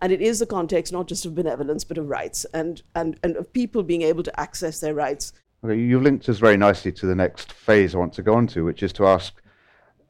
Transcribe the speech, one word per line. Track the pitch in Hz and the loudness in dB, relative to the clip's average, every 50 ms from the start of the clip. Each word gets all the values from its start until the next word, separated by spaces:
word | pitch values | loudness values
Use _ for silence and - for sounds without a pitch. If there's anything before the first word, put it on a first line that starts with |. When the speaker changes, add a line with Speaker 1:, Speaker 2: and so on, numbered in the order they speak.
Speaker 1:
and | 180 185 190 | -2 -2 0
it | - | 0
is | 202 226 233 208 | 0 0 0 -2
the | 233 | -2
context | - 220 185 170 160 185 165 165 - 180 | -4 -4 -4 -4 -2 -2 -2 -2 -4 -6
not | 175 175 - | -8 -8 -8
just | 170 - - | -8 -10 -10
of | 170 156 | -8 -6
benevolence, | 170 175 156 123 127 147 139 156 - - | -4 -4 -4 -4 -4 -4 -4 -6 -6 -8
but | - 165 | -8 -8
of | 165 151 143 | -8 -6 -6
rights | 127 - 76 - - - - - - | -6 -8 -8 -8 -10 -10 -10 -8 -6
and, | 160 156 170 160 - - _ - | -6 -6 -6 -8 -10 -14 _ -6
and, | 170 165 160 151 - | -6 -4 -4 -4 -4
and | - 175 165 | -4 -4 -4
of | - 180 - | -6 -8 -6
people | - 254 240 208 - 226 185 | -4 -4 -4 -2 -2 -4 -2
being | 160 170 170 160 | -2 -2 0 2
able | 156 165 160 175 | 0 0 0 -4
to | - - - | -6 -8 -8
access | 143 - - - 180 160 151 - | -10 -10 -8 -8 -8 -8 -6 -6
their | 160 151 151 | -6 -4 -2
rights. | 147 147 131 143 143 - - - _ _ _ _ _ - | -2 -2 -2 -4 -6 -8 -12 -16 _ _ _ _ _ -4
Speaker 2:
Okay, | 113 107 | -2 -2
you've | 113 120 120 123 127 135 | 0 2 2 4 4 4
linked | 143 135 - - - | 4 2 2 0 -2
us | 113 | 2
very | 101 113 110 104 | 4 6 6 8
nicely | 98 104 101 95 - - 95 87 | 8 6 4 4 2 -2 -6 -6
to | - 101 | -2 -2
the | 92 92 | 0 0
next | 95 92 87 - - - - | 2 0 0 -2 -6 -16 -18
phase | - _ _ - 107 104 95 87 87 | -20 _ _ 4 4 6 4 4 2
I | |
want | 90 87 82 - | -2 -2 -4 -4
to | - 90 | -2 0
go | 110 110 | 2 2
on | 117 117 | 4 2
to, | - - 87 82 | 0 0 -2 -2
which | 82 80 - | -2 -2 -2
is | 101 92 - | -4 -4 0
to | - 101 | 2 4
ask | 95 95 90 92 - - _ _ _ _ _ _ _ _ _ _ _ _ _ _ | 4 4 4 2 -4 -16 _ _ _ _ _ _ _ _ _ _ _ _ _ _